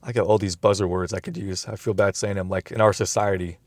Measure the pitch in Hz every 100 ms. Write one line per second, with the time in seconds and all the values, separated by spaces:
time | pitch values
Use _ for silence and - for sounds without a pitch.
0 | - 120 92 107 101 87 107 101 98 90
1 | 90 95 - 170 98 92 - 107 - 98
2 | 101 95 107 98 92 95 - - 107 101
3 | 101 - 104 95 87 87